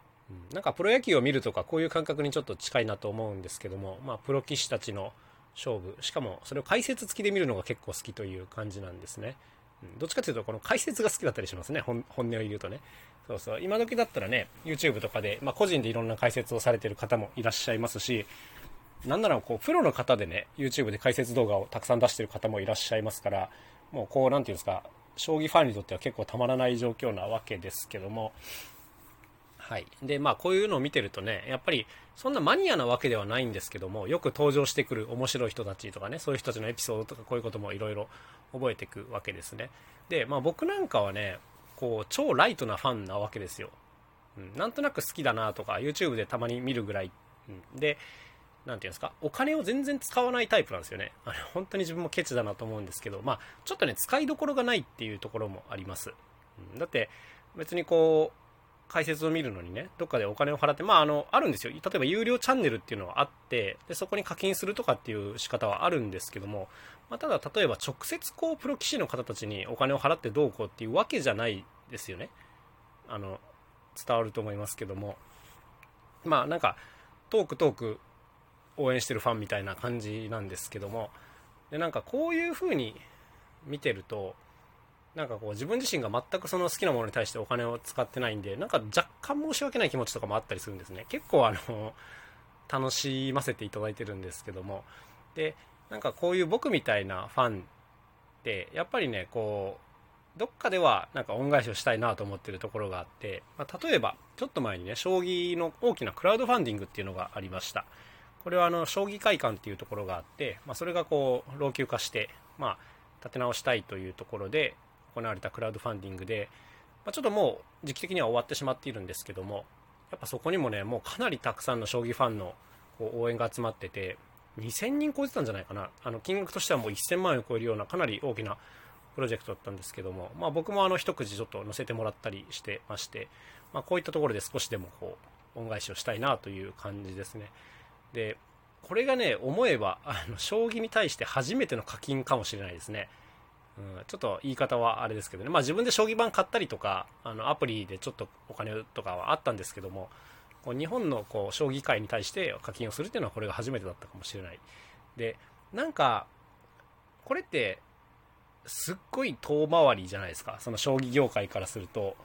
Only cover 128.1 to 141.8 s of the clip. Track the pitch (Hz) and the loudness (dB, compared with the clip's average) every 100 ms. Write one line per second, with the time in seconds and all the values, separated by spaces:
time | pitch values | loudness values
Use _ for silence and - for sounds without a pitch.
128.1 | 101 139 110 104 101 - - - - - | 0 -2 -4 -4 -8 -12 -20 -20 -20 -12
129.1 | - 127 110 - 95 - 95 - - 95 | -4 -2 -2 -6 -10 -10 -10 -10 -10 -8
130.1 | 92 90 143 170 156 160 202 190 180 - | -8 -10 -2 0 0 2 4 4 4 0
131.1 | 165 110 101 113 98 104 107 123 113 107 | -2 -4 -6 -6 -8 -8 -6 -4 -2 -4
132.1 | - 113 98 - - - 101 - 104 - | -4 -8 -8 -10 -12 -8 -8 -8 -10 -10
133.1 | 107 - - - - - 143 - 180 165 | -10 -14 -16 -20 -20 -10 -8 -2 -2 0
134.1 | 151 147 104 - 127 - 104 85 - 92 | 0 2 0 -4 -4 -4 -6 -8 -10 -12
135.1 | - - - - - 113 107 - 95 - | -12 -18 -20 -16 -10 -6 -6 -6 -6 -4
136.1 | 107 135 117 101 98 98 - 101 101 95 | 0 2 0 -2 -10 -10 -10 -10 -8 -8
137.1 | 95 95 110 104 - - - - - - | -10 -10 -12 -14 -18 -20 -20 -20 -20 -10
138.1 | 120 107 - - - - _ - 202 269 | -6 -4 -6 -14 -20 -20 _ -4 0 4
139.1 | 254 190 104 131 180 247 127 98 - 143 | 4 4 2 0 2 4 4 2 -2 -6
140.1 | 98 101 107 - 214 233 226 220 220 180 | -6 -6 -6 -2 2 2 0 0 2 2
141.1 | - 113 135 131 254 240 117 | 0 -2 0 0 0 0 -2